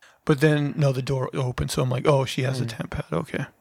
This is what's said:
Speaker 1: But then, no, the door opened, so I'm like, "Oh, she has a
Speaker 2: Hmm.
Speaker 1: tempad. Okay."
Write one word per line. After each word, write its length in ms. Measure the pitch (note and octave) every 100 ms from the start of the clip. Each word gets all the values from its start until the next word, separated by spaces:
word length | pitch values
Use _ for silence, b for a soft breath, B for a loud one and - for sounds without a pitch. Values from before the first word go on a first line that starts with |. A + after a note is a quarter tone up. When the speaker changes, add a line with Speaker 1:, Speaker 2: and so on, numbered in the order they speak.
| b b
Speaker 1:
But 160 | - C#3+
then, 340 | D#3 D3 C#3+ D#3
no, 140 | C#3
the 100 | C3
door 280 | C3 C3+ B2+
opened, 360 | D3 B2 - C#3+
so 120 | -
I'm 80 | C3
like, 160 | B2+ -
"Oh, 180 | C#3
she 180 | C3 -
has 180 | B2+ C3
a 40 |
Speaker 2:
Hmm. 60 | A#2
Speaker 1:
tempad. 420 | - - - -
Okay." 340 | D#3+ - - A#3+ _